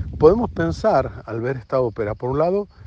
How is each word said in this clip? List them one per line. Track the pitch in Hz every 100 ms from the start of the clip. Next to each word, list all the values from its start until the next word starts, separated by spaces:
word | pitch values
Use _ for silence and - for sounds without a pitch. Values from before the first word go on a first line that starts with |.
| - -
Podemos | 151 214 233
pensar, | - 165 160 220 160 127 104 -
al | 113
ver | 120 131
esta | - 131
ópera, | 123 101 104
por | 107 123
un | 139
lado, | 165 196 202 -